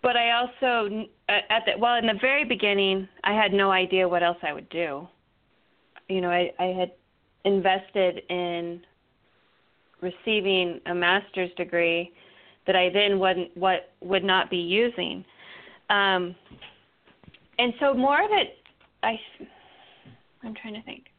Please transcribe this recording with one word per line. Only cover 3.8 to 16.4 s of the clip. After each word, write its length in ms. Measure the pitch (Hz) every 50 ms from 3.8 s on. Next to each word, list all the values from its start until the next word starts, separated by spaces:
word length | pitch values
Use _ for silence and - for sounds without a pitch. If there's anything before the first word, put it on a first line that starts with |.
| 185 185 185 185 185
what 160 | 180 175 175 175
else 140 | 170 175 175 -
I 100 | 156 147
would 160 | 151 156 -
do. 380 | - 165 170 156 139 139 170 175 _ _ _ _ _ _ _ _ _ _ _ _ _ _ _ _ _ - _
You 140 | _ 190 190
know, 80 | 180 175
I, 220 | 175 175 180 175 - -
I 60 | 180
had 260 | 185 185 185 180 175 - _ _ _ _ _ _ _ _ _ _
invested 760 | 196 202 196 175 190 190 196 190 - _ 208 190 180 180 - - -
in 520 | 175 180 180 175 175 170 170 170 170 170 175 _ _ _ _ _ _ _ _ _ _ _ _ _ _ _ _ _ _ _ _ _ _ _
receiving 760 | 175 185 175 - - 233 220 214 185 196 190 185 185 175 165 - -
a 100 | - 175
master's 560 | 175 175 175 185 202 196 - - 190 185 175 175
degree 560 | - 175 - - 170 170 170 165 170 175 175 _ - - - - - - - _ _ _
that 80 | - 185
I 140 | 185 180 180
then 300 | 175 202 208 202 202 190
wouldn't, 360 | 190 190 185 180 175 170 -
what, 360 | 175 180 190 185 165 - - _ _
would 220 | - 175 196 190 185
not 260 | 196 185 190 - -
be 80 | 185
using. 680 | 180 170 170 185 208 233 247 233 - 175 160 156 185 190 _ _ - - - - - - - - - _ _
Um, 460 | 202 202 202 196 190 185 180 175 180 -